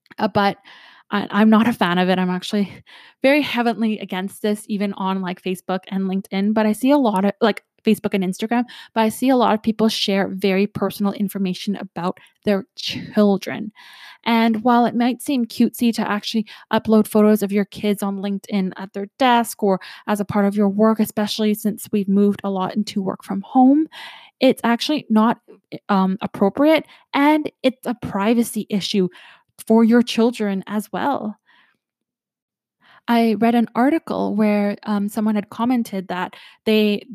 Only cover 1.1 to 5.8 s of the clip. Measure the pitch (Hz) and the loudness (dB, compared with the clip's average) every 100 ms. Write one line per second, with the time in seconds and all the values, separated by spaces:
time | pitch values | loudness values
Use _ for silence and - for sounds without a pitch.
1.1 | 208 - 202 220 214 226 233 180 180 185 | -6 -2 2 4 6 4 0 0 2 2
2.1 | 185 180 180 - 208 190 - - - - | 0 0 -4 -4 -4 -4 -8 -20 -20 -20
3.1 | _ 262 302 269 233 240 214 220 214 196 | _ 2 2 0 -2 -2 0 -2 -4 -6
4.1 | 185 196 - 214 208 - 202 202 190 190 | -8 -8 -4 -4 -4 -4 -4 -4 -4 -4
5.1 | 190 185 185 190 185 - 185 | -4 -6 -6 -6 -6 -6 -6